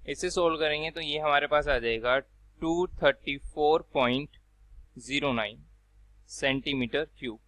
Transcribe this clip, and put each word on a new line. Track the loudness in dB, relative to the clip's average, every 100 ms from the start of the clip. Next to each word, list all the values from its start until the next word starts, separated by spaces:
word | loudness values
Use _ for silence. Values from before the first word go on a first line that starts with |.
| -8
इसे | -6 -2
सॉल्व | 0 0 2
करेंगे | 0 0 -4
तो | -6
ये | -6 -2
हमारे | 2 2 4
पास | 2 2
आ | 0
जाएगा | 0 0 2 0 0 -20 -20 _
टू | -2 0 -2 2
थर्टी | 2 2 -4 -8
फ़ोर | -8 0 4 4 2
पॉइंट | 0 2 2 -4 -14 _ _ -20 -20 -20 -20
ज़ीरो | -4 -2 0
नाइन | 0 -2 -6 -20 -20 _ _ -20 -20 -20
सेंटीमीटर | -4 0 0 -2 -2 -2 -2 -4 -8
क्यूब | -10 -10